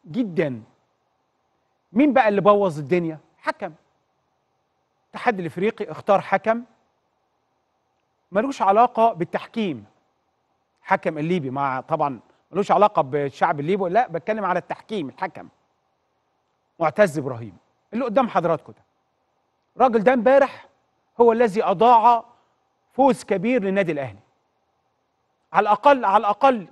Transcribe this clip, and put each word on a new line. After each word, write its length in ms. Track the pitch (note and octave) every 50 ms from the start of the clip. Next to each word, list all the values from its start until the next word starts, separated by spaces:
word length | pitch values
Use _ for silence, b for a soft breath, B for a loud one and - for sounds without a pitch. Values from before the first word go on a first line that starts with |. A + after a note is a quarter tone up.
| _
جدًا. 560 | F3 D3 A3+ B3+ G3 E3 D3+ E3 C#3+ B2+ A2 A2 _ _ _ _ _ _ _ _ _ _ _ _ _ _ _ _ _ _ _ _ _ _ _ _ _ -
مين 200 | G#3+ D4 D4+ A#3
بقى 140 | C4 A#3 G#3+
اللي 140 | G#3 G3
بوظ 380 | E3 G#3 G#3 G3+ G3+ F#3 D3 D3+
الدنيا؟ 400 | D3+ B2+ F3 F3+ F3 E3 D#3 D3 _ _ _ _
حكم. 360 | - D4+ - - G#3 F3+ - _ _ _ _ _ _ _ _ _ _ _ _ _ _ _ _ _ _ _ _ _ _ _ _ _ _ _
الاتحاد 300 | - G#3+ - A#3+ A3+ F#3+
الإفريقي 520 | F3 D#3+ - F3 F#3 A3 - - G#3 D#3+
اختار 300 | D#3 - - - G3 F3+
حكم 420 | - - G3 F#3+ - A3 A3+ A#3 B3 _ _ _ _ _ _ _ _ _ _ _ _ _ _ _ _ _ _ _ _ _ _ _ _ _ _ _ _ _ _ _ _ _
ملوش 300 | F3 G3 A3+ C#4 C4+ -
علاقة 520 | A3+ F#3+ G3 G#3+ A#3+ B3 - A3+ A3+ A#3 A3
بالتحكيم. 720 | E3 F3 - - - - - - A#3 G#3+ F#3 C#3+ A2+ G2+ _ _ _ _ _ _ _ _ _ _ _ _ _ _ _ _ _ _ _
حكم 360 | _ - F#3+ F#3+ - F3+ D#3+ D3+
الليبي، 320 | D3+ D#3+ F#3 F3+ C3+ C3
مع 320 | B2 C#3 C#3 C#3 B2+ C3
طبعًا 380 | B2 - D#3+ D3+ D#3 C#3+ C3 A2 _ _ _ _ _ _
ملوش 200 | - F3+ G3+ -
علاقة 300 | F#3 F3 G3+ G#3 - E3+
بالشعب 580 | D#3 C3 C3+ D3 C#3+ C#3 - - F#3+ E3 F3 C#3+
الليبي، 300 | C#3+ D#3 G3 G3 F#3+ F3
لا، 180 | F3 A3 B3+ -
بتكلم 380 | E3 E3 - - G#3+ A3 G3+
على 140 | F3+ F3 F3
التحكيم، 500 | D#3+ - D#3 - - - A3 G3+ D3+ B2+
الحكم. 380 | - - F#3 F#3+ - - F2 F2 _ _ _ _ _ _ _ _ _ _ _ _ _ _ _ _ _ _ _ _ _ _ _ _ _ -
معتز 380 | E3 D#3 D3+ - G#3 - C#3 D#3
إبراهيم، 400 | B2+ C3+ B2+ A2+ A#2 G#2 F2+ - _ _ _ _ _ _ -
اللي 120 | A3+ C4+
قدام 240 | B3 G3 C4+ B3+ G#3
حضراتكم 440 | - F#3+ E3 E3+ E3 C#3+ _ - A2
ده. 140 | _ _ _ _ _ _ _ _ _ _ _ _ _ _ _ _ _ _ _ _ -
الراجل 260 | A#3+ C4 A3 A#3 F#3+
ده 100 | B3 C4
امبارح 540 | B3+ G3+ B3+ C4+ C#4 C#4 B3 - - - - _ _ _ _ _ _ _ _ _ -
هو 100 | A#3+ A#3
الذي 320 | A3+ A3+ B3 A3+ F3 G#3+ F#3
أضاع 600 | E3+ G3 D#3+ G#3+ A#3+ B3 A3+ G#3+ A#3+ A#3+ A3+ - - _ _ _ _ _ _ _ _ _ _ _ _ -
فوز 300 | - C4+ C4+ B3 - -
كبير 400 | - G3+ F#3+ E3+ A#3 C4 B3 F#3+
للنادي 280 | G3 F#3+ G3+ G3 D#3+
الأهلي. 280 | D#3+ C#3+ C3+ B2 G2+ G2 _ _ _ _ _ _ _ _ _ _ _ _ _ _ _ _ _ _ _ _ _ _ _ _ _ _ -
على 100 | E3+ G#3
الأقل، 420 | G#3 G#3+ G3+ - C#4+ C#4+ B3+ A#3
على 120 | G3 F#3+ G#3+
الأقل 500 | A3+ G#3 G#3 - - C4+ B3+ A3 E3+ -